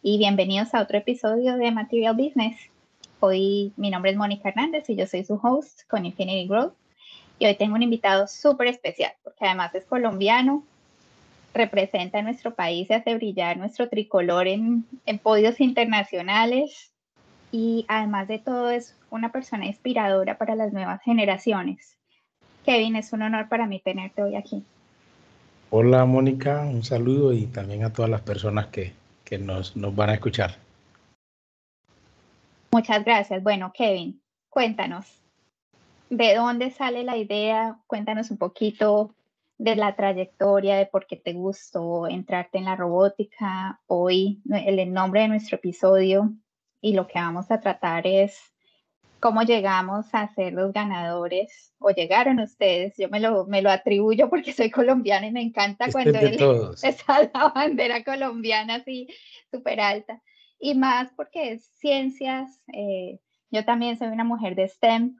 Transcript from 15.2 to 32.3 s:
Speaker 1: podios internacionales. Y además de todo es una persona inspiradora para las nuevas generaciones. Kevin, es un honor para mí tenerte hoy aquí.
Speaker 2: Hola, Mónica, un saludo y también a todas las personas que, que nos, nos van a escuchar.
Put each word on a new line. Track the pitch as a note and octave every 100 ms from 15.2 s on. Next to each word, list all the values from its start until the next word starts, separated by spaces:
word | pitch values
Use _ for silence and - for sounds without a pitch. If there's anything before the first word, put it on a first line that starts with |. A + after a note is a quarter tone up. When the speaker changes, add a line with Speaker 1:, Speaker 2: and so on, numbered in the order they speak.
Speaker 1:
podios | A3 A3 G#3+ A#3
internacionales. | C4 B3+ A#3 G#3+ G3+ F#3 E3+ G#3 A3+ B3+ D4 - - _ _ _ _ _ _
Y | A3+ A3+ A3+ A3
además | A3 G#3+ G3+ G3
de | A3
todo | A3 B3 A#3+
es | A#3+ A#3+ _ _
una | A3+ A#3
persona | C4 C4 A3 F#3+
inspiradora | G3+ B3+ B3 G#3 G3 F#3+ G#3+
para | A3 A3
las | G#3+
nuevas | G3+ F#3 F#3
generaciones. | - A#3 G3+ F#3+ A#3+ G3+ F3+ F#3+ _ _ _ _ _ _ _ _ -
Kevin, | A#3+ A3 A3
es | G#3+
un | A3
honor | G#3+ A3 A3
para | A#3 A3+
mí | F#3+
tenerte | - F#3+ F#3 -
hoy | G3+ G3+
aquí. | G3+ G3+ G3+ _ _ _ _ _ _ _ _ _ _
Speaker 2:
Hola, | A2 A#2+ B2+
Mónica, | B2+ C3 C3 C3 C#3 D3
un | D3 B2
saludo | A2+ A#2+ A#2+ C3+ C#3
y | A#2+ G#2
también | - G2 G#2 A2
a |
todas | A2 A2+
las | A2
personas | - G2+ G#2 G#2+ G2
que, | - F#2+ - _ _
que | - G2+
nos, | G2 F#2 F#2 -
nos | G2+ G2
van | G#2
a | G#2+
escuchar. | - - F#2 - _ _ _ _ _ _ _ _ _ _ _ _ _ _ _ _ _